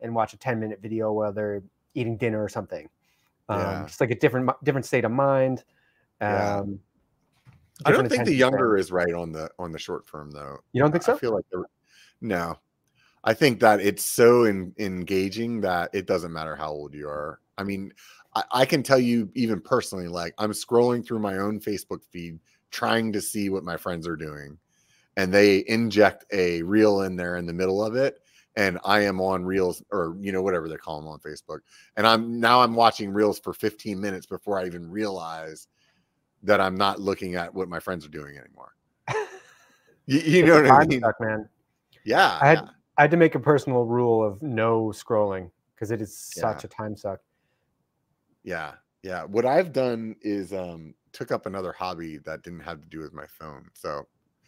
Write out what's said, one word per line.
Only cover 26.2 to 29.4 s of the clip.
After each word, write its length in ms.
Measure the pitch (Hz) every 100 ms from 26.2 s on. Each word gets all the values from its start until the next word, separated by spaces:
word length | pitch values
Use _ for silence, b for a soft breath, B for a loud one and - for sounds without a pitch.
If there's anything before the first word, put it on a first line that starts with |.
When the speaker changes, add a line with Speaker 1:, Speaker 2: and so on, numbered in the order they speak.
| -
Speaker 2:
a 300 | 101 90 85
reel 380 | 82 107 107 98
in 120 | 95 90
there 200 | 87 90
in 80 | 85
the 60 |
middle 300 | 85 92 98 107
of 100 | 117
it, 240 | 139 - b b b -
and 220 | 98 87 95
I 160 | 104
am 200 | 101 92
on 240 | 92 95